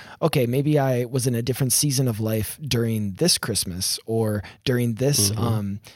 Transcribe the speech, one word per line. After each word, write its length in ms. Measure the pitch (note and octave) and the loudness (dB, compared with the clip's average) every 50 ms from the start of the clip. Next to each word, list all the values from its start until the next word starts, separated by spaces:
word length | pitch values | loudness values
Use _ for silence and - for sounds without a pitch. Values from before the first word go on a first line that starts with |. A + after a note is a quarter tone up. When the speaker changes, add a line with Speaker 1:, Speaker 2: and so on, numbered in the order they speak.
| - - - - | -16 -18 -6 -2
Speaker 1:
okay, 240 | D#3 D#3+ - D3 B2 | -2 0 2 2 2
maybe 320 | A#2+ B2 C#3 C#3 D3+ D3+ D3 | 2 2 2 2 4 4 4
I 240 | C3+ C3+ B2+ A#2+ B2 | 4 2 2 0 0
was 200 | A#2 B2 C3 A#2+ C3+ | 0 -2 0 0 2
in 80 | A#2+ | 0
a 60 | A#2 | 0
different 320 | A#2+ B2+ B2 - C#3 B2 - | 0 0 0 0 2 2 2
season 340 | - - D3 C3+ C3 C3+ B2+ | 2 2 2 2 2 2 0
of 120 | A2 G2+ | 0 0
life 360 | A2 G#2+ A2+ A2 G2+ - - - | 0 0 0 0 -2 -4 -6 -8
during 520 | D3+ B2 A#2+ A#2 A#2 A2+ A2+ A2 G#2 G2+ F#2 | -6 -2 0 0 2 2 0 0 -2 -4 -2
this 240 | - D#3+ F3+ - - | 0 2 2 2 0
Christmas 640 | - - G#2+ - - G2+ E2+ F2+ F#2 - - - - | 0 -2 -2 -2 -4 -4 -4 -4 -4 -4 -4 -4 -4
or 360 | - A2+ A2+ A2 G#2+ G#2 G#2 G2 - - - - | -2 -2 0 0 0 0 -2 -4 -8 -12 -6 -2
during 300 | C#3 B2 B2 A#2+ A#2+ A2+ | 0 0 2 0 0 0
this, 360 | G#2+ B2 C#3+ C#3+ A#2+ G2+ G2+ | 0 0 2 2 2 2 0
Speaker 2:
Mm-hmm. 100 | G#2+ A2 | 0 0
Speaker 1:
um, 380 | A#2 A2+ A2 A2 G2+ G2+ G2 G2 - - - | 0 0 0 0 -2 -4 -6 -8 -10 -16 -20